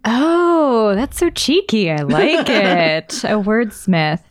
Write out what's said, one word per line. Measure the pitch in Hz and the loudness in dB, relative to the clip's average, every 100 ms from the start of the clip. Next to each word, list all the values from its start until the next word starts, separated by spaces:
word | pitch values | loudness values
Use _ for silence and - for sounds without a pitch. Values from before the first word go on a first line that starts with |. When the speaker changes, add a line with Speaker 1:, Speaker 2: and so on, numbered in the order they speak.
| 214 | -4
Speaker 1:
Oh, | 240 311 339 349 339 285 233 214 196 | 0 0 2 2 2 2 2 2 0
that's | 277 - | -2 -2
so | 339 | -2
cheeky. | - - 330 403 220 180 | -2 0 0 0 0 0
I | 151 | -2
like | 143 151 - 330 - | 0 2 2 2 0
Speaker 2:
<laughs> | |
Speaker 1:
it. | 220 190 180 160 160 - - | 0 2 2 0 -2 -6 -8
A | - 214 | -2 -2
wordsmith. | 196 220 226 - - 175 156 165 - | 0 0 -2 -6 -2 0 0 -2 -6